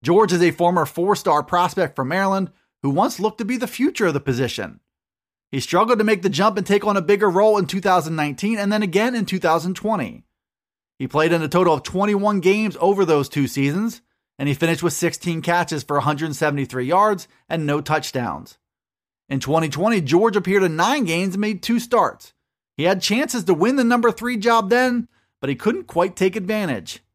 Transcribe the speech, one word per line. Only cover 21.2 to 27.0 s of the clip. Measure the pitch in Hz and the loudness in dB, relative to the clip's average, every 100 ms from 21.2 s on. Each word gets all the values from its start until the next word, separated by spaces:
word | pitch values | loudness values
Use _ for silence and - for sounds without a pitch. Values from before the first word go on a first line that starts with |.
| 190 | -2
and | 185 | -2
made | 208 196 | -4 -4
two | - 233 | -2 -2
starts. | - 233 160 - - _ _ _ _ - | 0 2 2 -2 -20 _ _ _ _ -2
He | |
had | 160 190 | 0 0
chances | - 214 294 247 | 0 -2 -2 -4
to | 175 | 0
win | 165 202 277 | 2 2 2
the | |
number | 233 240 233 | 2 2 2
three | 220 233 240 | 0 -4 -2
job | 214 233 202 | 2 2 2
then, | 240 254 240 233 _ _ _ | 2 2 0 -6 _ _ _
but | 135 | -6
he | 139 | -2
couldn't | 208 247 | -2 -2
quite | 359 165 180 - | -4 -2 -2 2
take | 190 202 | -2 0
advantage. | 180 214 190 117 82 - | -4 -4 -2 -6 -8 -18